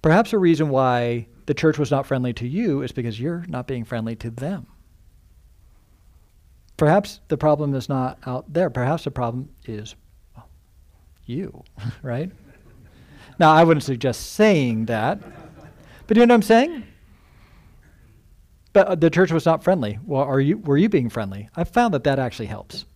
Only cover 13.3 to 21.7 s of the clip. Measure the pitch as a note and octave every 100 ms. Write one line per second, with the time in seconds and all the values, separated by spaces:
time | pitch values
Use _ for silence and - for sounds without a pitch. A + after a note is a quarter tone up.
13.3 | - D#3+ D#3 E3 D#3 C3+ B2 C3 A#2 -
14.3 | - G#3+ F3+ B2+ A2 A2+ A2+ A#2 G3+ -
15.3 | - - - - - - - - A3 A#3+
16.3 | A#3+ - A3+ D4 D#4 - - _ _ _
17.3 | _ _ - - - _ _ _ _ _
18.3 | _ _ _ _ G3+ F#3+ F3 D#3+ E3+ F#3
19.3 | E3 E3+ D#3+ - F#3 G#2+ G#2 G#3 C#3 C#3+
20.3 | C3+ C#3 D#3+ D3 C#3+ - E3 A#2+ A#2+ G2+
21.3 | G2 G#2+ - E3+